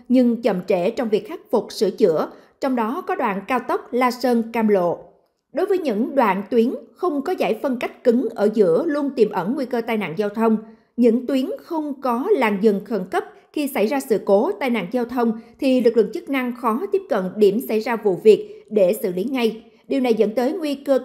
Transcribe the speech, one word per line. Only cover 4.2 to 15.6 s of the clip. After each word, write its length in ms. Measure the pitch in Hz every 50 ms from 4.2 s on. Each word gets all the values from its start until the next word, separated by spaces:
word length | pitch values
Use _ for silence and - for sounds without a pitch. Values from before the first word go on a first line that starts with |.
| - 254 240 233 226 226 -
Cam 160 | 233 220 214
Lộ. 300 | 208 190 175 175 156 - - - _ _ _ _ _ _ _ _ -
Đối 140 | 277 359
với 120 | 381 392 359
những 360 | 330 277 214 202 247 320 285
đoạn 280 | 269 233 208 180 190 202 -
tuyến 240 | 262 233 226 254 381 554 - - _
không 280 | - - 349 294 277 269
có 120 | 359 370 -
dải 200 | - 175 220 220 -
phân 160 | 285 254 233
cách 260 | 311 392 - - -
cứng 240 | 254 226 240 330 440 -
ở 140 | - 202 214 208
giữa 300 | 226 202 175 160 202 311
luôn 240 | 339 285 294 294 285
tiềm 200 | 285 - 214 190
ẩn 240 | - 190 165 190 262
nguy 120 | 320 269
cơ 140 | 220 - 233
tai 160 | 226 233 233
nạn 180 | 208 202 160 156
giao 120 | 185 208 208
thông. 280 | 208 220 220 226 220 214 - - - _ _ _ -
Những 300 | - 240 240 220 254 254
tuyến 200 | 240 285 262 262 359 539 539
không 400 | - - 339 320 302 294 269 -
có 280 | - 262 233 233 285 403 427
làn 260 | 285 247 214 208 190
dừng 240 | 196 220 196 196 196
khẩn 200 | - 240 196 185 -
cấp, 140 | - 370 415 - - - _ _ -
khi 160 | 311 294 269
xảy 180 | - 247 202
ra 140 | 220 285 269
sự 200 | 269 - 226 190 -
cố 280 | - 196 196 240 349 403
tai 180 | - 294 254
nạn 160 | 240 220 180 175 -
giao 120 | 247 240
thông 360 | 240 247 262 240 226 220 226 - - - -